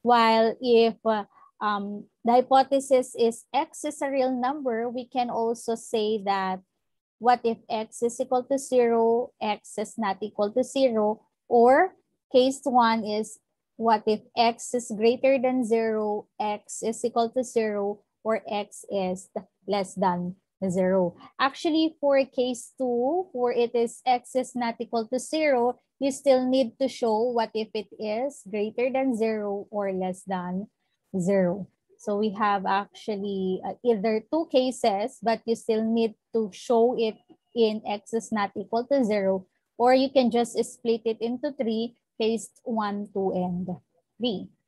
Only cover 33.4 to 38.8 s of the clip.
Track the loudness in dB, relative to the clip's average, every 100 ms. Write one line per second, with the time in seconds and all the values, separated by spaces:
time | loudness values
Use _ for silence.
33.4 | -2 -4 -6 -4 0 2 2 -2 -2 -4
34.4 | 2 2 0 0 0 0 -4 -4 -2 -2
35.4 | -2 -4 0 0 2 0 0 -4 _ -4
36.4 | -4 -8 0 4 4 2 -2 -4 _ -20
37.4 | _ 0 0 0 -4 -6 -4 -6 -2 -2
38.4 | -2 -6 -4 -4